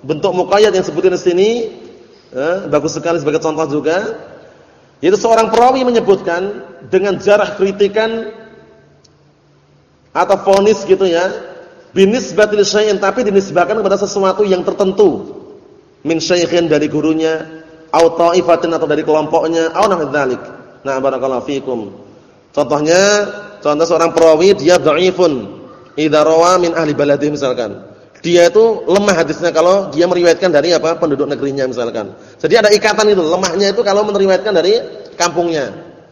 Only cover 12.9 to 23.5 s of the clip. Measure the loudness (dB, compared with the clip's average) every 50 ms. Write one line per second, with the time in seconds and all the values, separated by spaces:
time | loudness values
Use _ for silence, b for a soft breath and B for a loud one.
12.9 | 0 0 0 -2 -2 0 -2 0 0 0 0 0 0 0 0 0 0 -4 -2 -2
13.9 | -2 -2 -2 -4 -2 -2 0 0 0 0 0 0 0 0 0 -4 -2 0 -2 -2
14.9 | 2 4 2 2 2 0 -8 -12 -16 -18 -18 -20 -20 -20 _ -20 -20 -20 _ _
15.9 | _ _ _ -4 -4 -4 0 0 0 0 0 0 0 0 0 2 0 0 0 -2
16.9 | -2 -2 -2 0 -2 0 -2 -2 -2 -4 -8 -12 -18 -20 -20 -20 -20 -20 -12 -4
17.9 | 0 2 2 2 2 2 2 2 2 2 2 2 2 2 2 -2 -2 -2 -2 -2
18.9 | -2 -2 0 0 0 0 0 0 -2 0 0 0 -2 -2 -2 -2 0 0 0 0
19.9 | 0 -2 -4 -4 -2 -2 -2 -2 -2 -6 -8 -16 -18 -20 -20 -20 -20 -12 _ -6
20.9 | -6 -2 -2 -2 -2 -2 -4 -4 -4 -4 -6 -6 -8 -6 -6 -6 -8 -8 -8 -12
21.9 | -14 -18 -20 -20 b b b b b b b b _ -4 -2 -2 -2 -2 0 2
22.9 | 2 4 4 2 2 0 0 -4 -8 -14 -16 -18